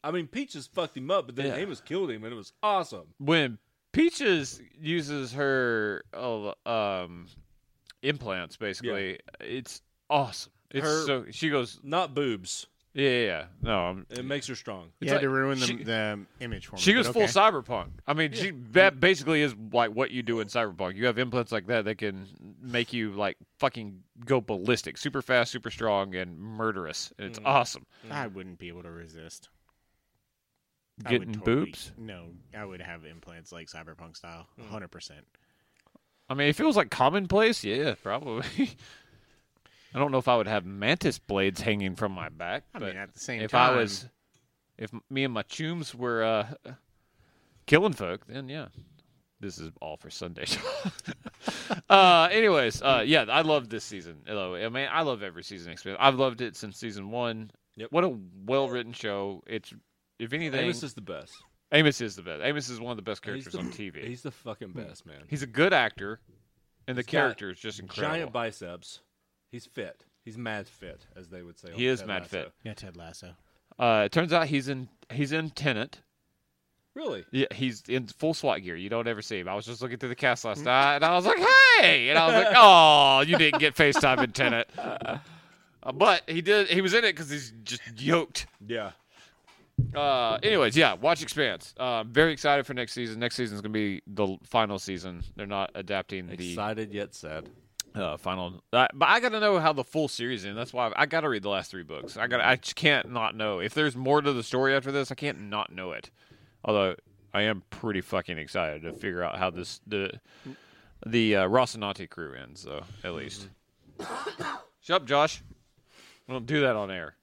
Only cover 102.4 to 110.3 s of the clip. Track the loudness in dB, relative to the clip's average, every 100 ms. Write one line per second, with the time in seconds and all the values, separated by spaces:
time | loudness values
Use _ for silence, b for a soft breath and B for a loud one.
102.4 | 4 2 0 0 2 2 0 -2 -4 -2
103.4 | -4 -2 -2 0 0 0 2 2 2 -2
104.4 | -2 0 2 2 0 -4 -4 -6 -8 -8
105.4 | -8 -6 -6 -8 -10 -10 -14 b b b
106.4 | b b 0 2 2 -2 _ _ _ -2
107.4 | 0 -2 -8 -10 -4 -4 -2 -6 -4 -10
108.4 | -6 -4 -4 -4 -10 -8 -8 -4 -4 -2
109.4 | -4 -4 -12 -14 -6 -4 -4 -8 B